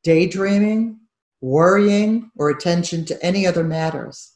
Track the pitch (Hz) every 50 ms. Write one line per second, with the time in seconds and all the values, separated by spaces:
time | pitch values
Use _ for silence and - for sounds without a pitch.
0 | - 170 165 160 180 180 180 190 196 196 202 202 208 214 220 220 226 226 220 -
1 | _ _ _ _ _ _ _ _ 135 127 135 151 165 180 196 202 202 208 202 202
2 | 214 214 220 233 233 - _ - 147 147 143 143 - 180 170 175 170 - 175 165
3 | 160 - 156 - 151 175 190 202 190 180 175 175 165 160 156 160 160 160 160 139
4 | 120 113 139 - - - _